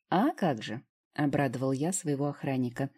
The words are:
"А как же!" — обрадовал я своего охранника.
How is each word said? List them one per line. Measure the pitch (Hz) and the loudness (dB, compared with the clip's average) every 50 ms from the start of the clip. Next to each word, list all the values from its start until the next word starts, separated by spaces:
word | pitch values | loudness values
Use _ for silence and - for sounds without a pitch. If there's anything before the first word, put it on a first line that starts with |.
| _ _ | _ _
"А | 147 180 226 311 - | 2 4 4 2 2
как | - 208 165 131 110 107 | 0 0 0 0 -2 -4
же!" — | - 107 131 - _ _ _ _ _ _ | -8 -8 -10 -10 _ _ _ _ _ _
обрадовал | - 151 143 143 143 143 131 120 123 135 135 135 | -2 0 2 2 2 2 0 0 0 0 0 0
я | 131 147 175 190 | 0 0 -2 -2
своего | - - 147 143 135 143 143 | -2 -2 -2 0 0 0 -2
охранника. | 139 - - 139 135 131 127 120 123 - 139 139 - | -2 -4 -4 -2 0 0 0 0 -2 -2 -4 -4 -6